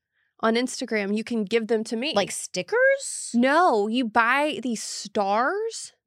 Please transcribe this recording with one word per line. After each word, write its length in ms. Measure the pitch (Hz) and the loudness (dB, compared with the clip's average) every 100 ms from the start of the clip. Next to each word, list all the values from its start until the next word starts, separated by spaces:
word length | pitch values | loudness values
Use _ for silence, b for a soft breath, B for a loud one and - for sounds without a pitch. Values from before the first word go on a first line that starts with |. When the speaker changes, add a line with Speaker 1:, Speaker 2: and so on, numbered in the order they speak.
| _ _ _ _ | _ _ _ _
Speaker 1:
on 140 | 226 226 | 0 2
Instagram, 600 | 247 - 247 220 196 214 | 0 -4 -4 -2 0 -2
you 60 | |
can 200 | 220 233 | -2 -4
give 240 | 196 226 220 | 0 0 2
them 140 | 226 | 0
to 120 | 220 226 | 0 -4
me. 160 | 277 | -2
Speaker 2:
Like 160 | 208 190 | 0 -2
stickers? 960 | - - - 175 440 523 554 539 - - | -4 -8 -8 -2 2 4 2 -2 -10 -4
Speaker 1:
No, 540 | 233 254 302 359 226 208 | 2 4 4 4 4 2
you 180 | 240 | 0
buy 540 | 240 233 226 269 302 269 | 0 2 2 2 0 -2
these 200 | 247 214 | -4 -6
stars. 1120 | - - 196 226 196 208 269 392 453 - - - | -6 -10 -6 -2 0 2 0 -2 -4 -8 -14 -16